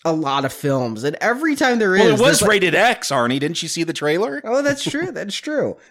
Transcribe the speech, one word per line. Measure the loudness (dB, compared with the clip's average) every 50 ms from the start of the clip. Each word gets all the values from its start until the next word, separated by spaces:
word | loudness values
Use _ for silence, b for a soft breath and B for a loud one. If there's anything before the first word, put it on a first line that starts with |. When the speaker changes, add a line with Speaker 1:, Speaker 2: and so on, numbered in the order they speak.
| -2
Speaker 1:
a | -2 -2
lot | 0 -2 -2 -2 -2 -2
of | -2 -4
films. | -4 -2 -2 0 0 -2 -4 -4 -4 -4
And | -4 -4 -2
every | -2 -2 -2 0 0 -2 0
time | 0 2 2 2 2
there | 2 2
Speaker 2:
Well, | 4 6 6 6 6
Speaker 1:
is, | 6
Speaker 2:
it | 4
was | 4 4 4
Speaker 1:
there's, | 4
like | 2
Speaker 2:
rated | 2 4 2 2 4
X, | 4 4 4 2 0 -2 -2
Arnie. | 0 0 0 0 0 0
Didn't | -2 -4 -4 -6 -6
you | -6
see | -4 -4 -4
the | -4 -4
trailer? | -2 -2 0 0 0 0 -2 -4 -6 -6
Speaker 1:
Oh, | -2 -2 0 0
that's | 0 -2 -2 -4
true. | -6 -4 -4 -4 -6 -6
That's | -8 -8 -8 -10
true. | -8 -8 -4 -2 -2 -2 -2 -4 b b b